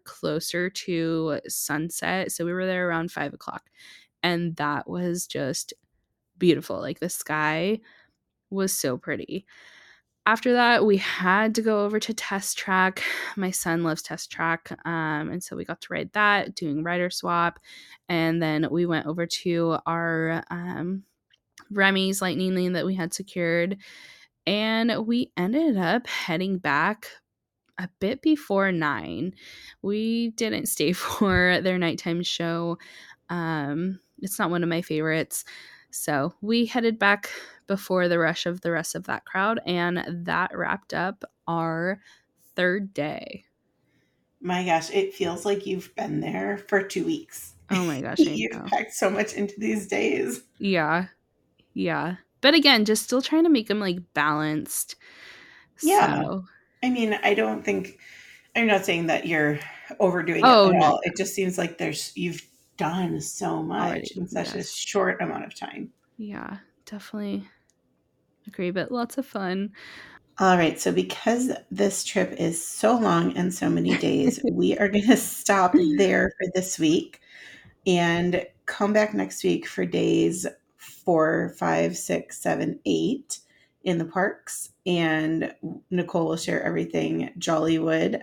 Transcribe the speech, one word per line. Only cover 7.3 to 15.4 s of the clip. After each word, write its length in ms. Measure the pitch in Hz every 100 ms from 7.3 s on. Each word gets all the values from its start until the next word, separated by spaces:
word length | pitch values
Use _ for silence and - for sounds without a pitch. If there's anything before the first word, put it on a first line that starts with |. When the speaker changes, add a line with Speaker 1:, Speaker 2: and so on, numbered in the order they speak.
| 151 151 156 185 220 - _ _ _ _ _ _
Speaker 1:
was 220 | 196 190 -
so 200 | 139 127
pretty. 480 | - 113 - 190 - - - - - _ _ _ -
After 260 | 220 247
that, 320 | 247 240 240
we 140 | 214 196
had 560 | - - 185 196 220
to 80 | 226
go 220 | 220 208
over 140 | 208 214
to 160 | 220
Test 440 | 214 - 196 - -
Track. 440 | - 185 185 190 - - - -
My 140 | 190
son 320 | - 175 165
loves 200 | 170 156
Test 280 | - 165 -
Track. 400 | - 165 165 - -
Um, 460 | 165 165 156 151 156
and 120 | 180